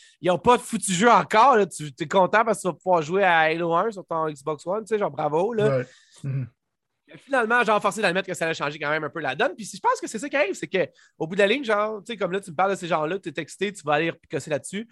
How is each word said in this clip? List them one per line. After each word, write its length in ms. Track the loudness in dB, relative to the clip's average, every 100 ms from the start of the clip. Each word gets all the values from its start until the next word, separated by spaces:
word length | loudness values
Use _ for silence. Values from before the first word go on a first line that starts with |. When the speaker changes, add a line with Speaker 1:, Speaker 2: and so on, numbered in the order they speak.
| -20 _
Speaker 1:
ils 100 | 0
ont 80 | 2
pas 160 | 4 4
de 60 |
foutu 320 | 2 -6 -4
jeu 180 | 2 6
encore, 460 | 6 6 6 6 6
là. 80 | 2
Tu, 260 | -4 -12
t'es 160 | -10 -2
content 380 | 2 4 4 2
parce 140 | 0
que 20 |
tu 60 | -4
vas 60 |
pouvoir 280 | -6 0 0
jouer 220 | 2 0
à 160 | 4 4
Halo 340 | 2 0 0
un 180 | 0 0
sur 140 | -6 -6
ton 240 | -4 -4
Xbox 360 | -4 -8 -6 -6
One, 200 | -8 -4
tu 40 |
sais, 100 | -2
genre, 120 | -2
bravo, 420 | -2 -2 0 0
là. » 260 | 0 0 0
Speaker 2:
Ouais. 60 | -4 -14 _ -12
Mhm. 240 | -6 -6 -8 _ _ _ _ _ _
Speaker 1:
Mais 120 | -20
finalement, 440 | -4 -2 2 2 4
genre, 160 | 2
forcé 200 | 0 0
d'admettre 260 | 0 0 -4
que 60 |
ça 120 | -4 -4
allait 80 |
changer 260 | -2 -4 -4
quand 100 | -4
même 140 | -2
un 60 | -4
peu 100 | -6
la 160 | -6 -2
donne. 180 | -2 -2
Puis 100 | -14
si, 100 | -4
je 60 |
pense 180 | -2 -2
que 80 | -4
c'est 100 | -8
ça 120 | -4
qui 80 | -2
arrive, 160 | -2
c'est 160 | -2 -4
qu'au 580 | -2 -2 _ _ _ -6
bout 80 | 2
de 60 |
la 60 | 2
ligne, 160 | 2
genre, 380 | 0 0 0 -6
tu 120 | -10
sais, 40 | -6
comme 140 | -4
là, 80 | -4
tu 100 | -6
me 60 | -2
parles 160 | 0
de 40 | 0
ces 100 | -2
gens-là, 320 | -2 -2 -4
t'es 220 | -6 -10
excité, 320 | -10 -6 -6
tu 100 | -6
vas 120 | 0 0
aller 180 | 0
picosser 360 | -4 _ -8 -4
là-dessus. 380 | -6 -4 -10 -10